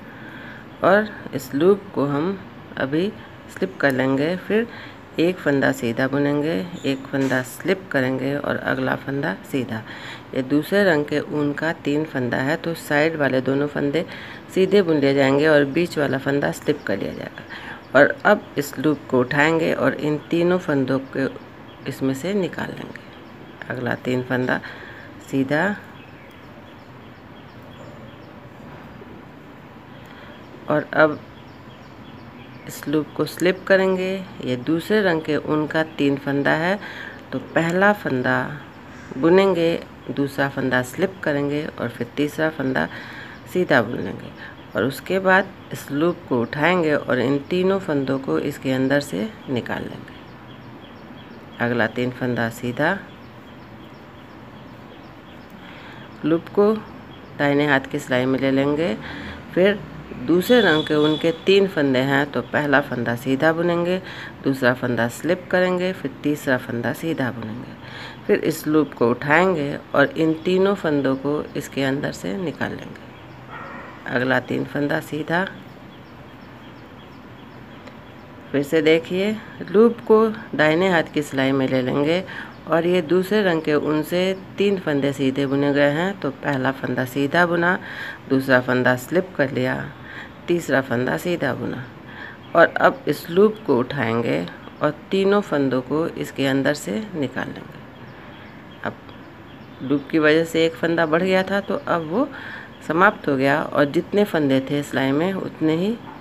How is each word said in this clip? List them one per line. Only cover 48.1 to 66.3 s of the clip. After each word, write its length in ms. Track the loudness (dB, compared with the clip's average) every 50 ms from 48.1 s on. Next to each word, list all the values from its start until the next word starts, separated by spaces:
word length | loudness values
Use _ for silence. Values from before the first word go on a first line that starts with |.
| -2 -2
को 180 | 0 0 0 0
इसके 320 | 0 -2 -4 -4 -2 0
अंदर 280 | 2 2 2 4 2 2
से 300 | 0 -2 -4 -4 -4 -4 -6 -12 -8 -4
निकाल 320 | -4 -4 -2 -4 -6 -6
लेंगे। 320 | -6 -8 -10 -12 -14 -16 -18 -18 -18 -18 -18 -18 -18 -18 -18 -18 -18 -18 -18 -18 -18 -18 -18 -18 -18 -18 -18 -18 -18 -18 -18 -18 -18 -18 -4 -2
अगला 280 | 0 0 2 2 2
तीन 240 | 2 2 0 -2 -2
फंदा 380 | -2 -2 -2 -2 0 0 0 -2
सीधा, 480 | -2 -4 -6 -4 -2 0 2 0 0 -2 -6 -12 -18 -18 -20 -20 -20 -20 -20 -20 -20 -20 -18 -18 -18 -18 -18 -20 -20 -20 -20 -20 -20 -20 -20 -20 -20 -20 -20 -18 -18 -18 -18 -18 -18 -18 -18 -18 -18 -18 -20 -20 -20 -20 -20 -20 -20 -20 -18 -18 -18 -18 -18 -18 -18 -16 -16 -16 -16 -18 -18 -18 -12 -4 0
लूप 220 | 2 2 2 0 0 2
को 180 | 4 4 4 4 2 -4 -10 -14 -16 -16 -18 -18 -18 -18 -12 -4 0
दाहिने 280 | 2 4 4 4 4
हाथ 240 | 4 4 2 2 0
की 80 | -6 -8
सिलाई 260 | -2 0 2 2 2
में 140 | 2 0 2
ले 120 | 2 2
लेंगे, 440 | 2 2 2 2 2 0 0 -2 -2 -4 -8 -10 -10 -10 -10 -12 -12 -12 -14 -2 2
फिर 260 | 4 4 4 4 0 -6 -12 -14 -14 -14 -14 -12 -6
दूसरे 400 | 0 2 2 2 6 6 6 6
रंग 220 | 8 6 4 4 2
के 120 | 2 2
उनके 360 | 4 4 4 4 4 2 0
तीन 360 | 0 2 4 4 6 6 6
फंदे 320 | 4 2 2 2 4 4 4
हैं, 320 | 4 4 4 2 2 2
तो 100 | -2 -4
पहला 400 | -4 0 0 0 2 4 4 4
फंदा 340 | 4 2 -2 -2 0 -2 -2
सीधा 380 | -2 0 0 2 4 4 4 4
बुनेंगे, 480 | 4 2 2 2 2 2 0 0 -2 -4 -8 -12 -12 -14 -14 -14 -2 -2
दूसरा 300 | -2 0 4 4 2 2
फंदा 340 | 2 0 -2 0 0 0
स्लिप 400 | -2 -2 -4 -2 -2 -2 -2 -2 0
करेंगे, 420 | 0 2 2 2 2 0 0 -2 -4
फिर 180 | -4 -8 -8 -8 -4 -2
तीसरा 340 | -2